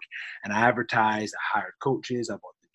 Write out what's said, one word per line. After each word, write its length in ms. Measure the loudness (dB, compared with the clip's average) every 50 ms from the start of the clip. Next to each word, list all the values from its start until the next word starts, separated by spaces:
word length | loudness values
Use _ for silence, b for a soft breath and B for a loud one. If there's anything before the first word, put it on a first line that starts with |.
| -6 B B B B B B B -6
And 100 | -2 2
I 60 | 4
advertised. 720 | 6 6 6 4 0 0 2 4 4 4 2 0 -2 -4 -4
I 240 | -6 -4 -2 -2 -2
hired 140 | -4 -6 -8 -4
coaches. 480 | -2 0 0 0 -2 -4 -4 -4 -4 -4
I 40 | -6
bought 200 | -8 -10 -16 -20 _
the 80 | _ _ -4